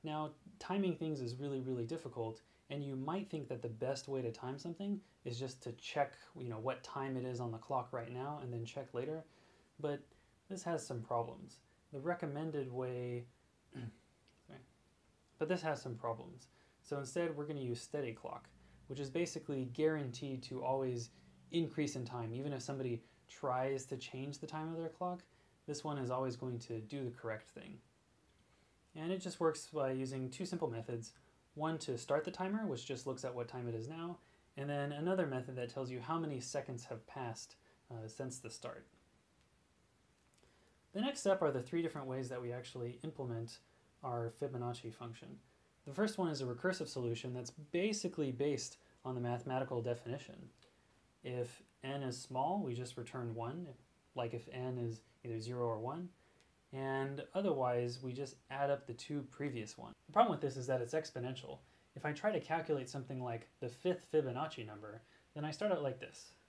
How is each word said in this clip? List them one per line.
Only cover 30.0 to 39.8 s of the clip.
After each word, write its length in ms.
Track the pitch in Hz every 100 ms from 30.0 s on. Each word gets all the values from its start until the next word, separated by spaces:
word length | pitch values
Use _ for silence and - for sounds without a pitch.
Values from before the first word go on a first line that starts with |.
| 131 135 127
two 120 | -
simple 240 | - 175 156
methods. 460 | 113 113 117 117 - - - _
One 240 | - 156 160
to 160 | - 120
start 300 | - 143 156
the 60 |
timer, 340 | 185 190 208 208
which 220 | 120 -
just 180 | 127 135
looks 180 | 127
at 120 | 135 123
what 120 | 120
time 200 | 127 120
it 80 | 113
is 120 | 117
now, 300 | 160 170 170 - - - -
and 100 | 143
then 240 | 143 143
another 360 | 147 170 185 156
method 280 | 127 127 127
that 120 | 120
tells 220 | - 127
you 80 | 123
how 180 | 120 165
many 220 | 156 131
seconds 460 | - 143 135 120 -
have 200 | 117 -
passed, 500 | 135 120 110 - - - - _
uh, 160 | 113 110
since 320 | - - -
the 100 | -
start. 380 | - 120 - - - - _ _ _ _ _ _ _